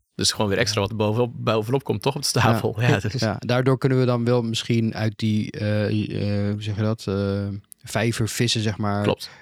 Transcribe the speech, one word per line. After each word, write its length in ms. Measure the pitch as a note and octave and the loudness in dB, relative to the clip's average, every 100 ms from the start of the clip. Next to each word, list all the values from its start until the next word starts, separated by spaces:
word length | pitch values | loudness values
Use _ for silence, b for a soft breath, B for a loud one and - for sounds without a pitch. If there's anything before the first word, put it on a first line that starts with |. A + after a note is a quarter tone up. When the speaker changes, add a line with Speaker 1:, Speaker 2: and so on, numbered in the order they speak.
| _ - | _ -4
Speaker 1:
Dus 160 | G2+ | -2
gewoon 180 | - G#2+ | 0 0
weer 80 | F#2+ | 2
extra 220 | G#2 G#2 | 0 0
wat 80 | G2 | -2
er 60 | A2 | 0
bovenop, 380 | G#2+ A2 A#2+ A#2 | 0 2 0 -2
bovenop 480 | A#2+ A2 G#2+ C3+ | 0 0 0 0
komt, 180 | - A2 | 0 -2
toch, 140 | C#3+ D3 | -2 -2
op 60 | |
de 80 | - | 0
tafel. 500 | B2+ A2+ A2+ A2 - | 2 4 4 0 0
Speaker 2:
Ja. 60 | B2 | 2
Speaker 1:
Ja, 120 | G#2+ | 2
dus 140 | G#2+ | 0
Speaker 2:
Ja, 220 | B2+ A2 F#2+ | -2 -2 -2
daardoor 380 | A2 B2 C3 C3 | 0 2 2 2
kunnen 220 | C#3 C3 | 2 4
we 60 | B2 | 4
dan 200 | B2 A#2 | 2 2
wel 160 | B2 | 2
misschien 540 | A2+ A2+ - A#2 A2 - | 0 -2 0 2 0 0
uit 220 | A2 - | -2 0
die, 340 | A2 G#2+ - | 0 0 -2
eh, 920 | - G#2 G#2 G#2 G#2+ - G#2 G2+ G2+ G2+ | -4 -2 0 0 0 -2 -2 -2 0 -2
eh, 40 | |
hoe 80 | G#2 | -4
zeg 120 | G#2+ G2+ | -4 -2
je 60 | |
dat, 260 | A2 A2+ - | -2 -2 -2
eh, 400 | G2 G2+ G2 G2+ G2+ - - | -2 0 -2 -4 -8 -12 -20
vijver 460 | - G#2+ A#2 A2+ A2 | -4 -2 0 0 -2
vissen, 320 | - A#2+ A2+ | 0 0 0
zeg 160 | G#2+ G#2 | -2 -2
maar. 260 | G#2 G2+ | -2 0
Speaker 1:
Klopt. 260 | G#2 - B B | 0 -2 B B